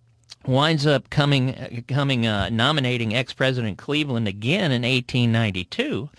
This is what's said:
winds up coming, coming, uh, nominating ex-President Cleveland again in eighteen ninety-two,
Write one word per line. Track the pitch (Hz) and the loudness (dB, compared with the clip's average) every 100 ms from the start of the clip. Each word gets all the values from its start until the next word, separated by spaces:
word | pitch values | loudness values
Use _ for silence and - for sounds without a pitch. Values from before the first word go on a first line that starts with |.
| _ _ - - - | _ _ -20 -12 0
winds | 131 156 160 147 | 2 4 2 2
up | 135 - | 2 0
coming, | - 143 139 127 - - 120 117 | 0 2 2 2 -4 -10 -12 -4
coming, | 135 139 127 113 | 0 0 2 2
uh, | 104 95 | 2 0
nominating | 113 127 156 123 123 110 117 | 2 2 2 0 0 0 -2
ex-President | 131 - 135 127 110 87 | -2 -2 -2 0 -4 -6
Cleveland | - 147 147 117 107 | -4 -2 -2 -2 -2
again | 98 113 190 175 | -4 -2 0 0
in | 120 | 0
eighteen | 123 131 123 127 120 | 0 -2 -2 0 2
ninety-two, | 113 110 92 90 - 285 147 147 | 2 0 -2 -6 -6 -4 -4 -8